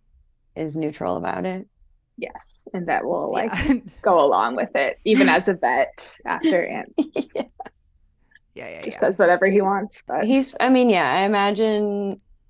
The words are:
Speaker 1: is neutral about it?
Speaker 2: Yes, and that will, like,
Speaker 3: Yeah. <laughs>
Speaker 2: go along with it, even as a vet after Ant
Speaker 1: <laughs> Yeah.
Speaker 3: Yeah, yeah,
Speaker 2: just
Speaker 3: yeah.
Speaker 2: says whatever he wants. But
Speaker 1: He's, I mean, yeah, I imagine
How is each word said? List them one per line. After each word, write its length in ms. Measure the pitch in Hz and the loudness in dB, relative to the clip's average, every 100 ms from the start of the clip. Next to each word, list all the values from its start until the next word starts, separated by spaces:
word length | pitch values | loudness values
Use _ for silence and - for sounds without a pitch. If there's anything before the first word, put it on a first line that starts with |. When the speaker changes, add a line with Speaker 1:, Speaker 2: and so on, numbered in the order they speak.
| _ _ _ _ _ | _ _ _ _ _
Speaker 1:
is 220 | - 156 151 | -10 -8 -4
neutral 400 | 151 151 90 90 | -6 -4 -4 -2
about 300 | 87 - 180 | -4 -4 -6
it? 200 | 185 202 _ _ _ _ - | -8 -12 _ _ _ _ -14
Speaker 2:
Yes, 480 | - - - - - | -14 -12 -14 -14 -10
and 140 | 185 170 | -8 -4
that 160 | - 127 | -2 -2
will, 260 | 175 - | -4 -2
like, 200 | - 226 | -4 -4
Speaker 3:
Yeah. 200 | 190 - 254 - | -2 0 -2 -4
<laughs> 120 | - | -4
Speaker 2:
go 200 | 214 175 | 2 4
along 320 | 143 95 113 127 | 4 4 2 -2
with 160 | 208 - | -2 -2
it, 220 | 131 - | -2 -2
even 240 | - 120 135 | 2 4 6
as 200 | 160 185 | 4 2
a 60 | |
vet 600 | 180 120 123 - - - - - | 0 0 2 0 -4 -12 -10 -8
after 400 | - 320 185 - | -2 0 0 0
Ant 260 | - - | -6 -6
Speaker 1:
<laughs> 40 | - 320 - - | -4 -4 -4 -6
Yeah. 80 | - - - - - _ _ _ _ _ _ _ | -8 -10 -14 -18 -20 _ _ _ _ _ _ _
Speaker 3:
Yeah, 140 | - 110 | -18 -16
yeah, 120 | 82 | -12
Speaker 2:
just 140 | - - | -12 -2
Speaker 3:
yeah. 40 | |
Speaker 2:
says 180 | - 190 | -2 4
whatever 280 | 180 180 190 | 4 4 4
he 140 | 196 | 2
wants. 420 | 196 196 208 - - | 2 0 -4 -10 -6
But 180 | - | -4
Speaker 1:
He's, 300 | 220 269 262 - | 0 0 0 0
I 100 | 254 | 2
mean, 220 | 262 247 | 4 4
yeah, 200 | 185 139 | 4 2
I 100 | 151 | 2
imagine 1000 | 196 208 202 202 220 208 208 202 202 196 _ _ _ | 2 2 0 2 0 0 -2 -2 -4 -8 _ _ _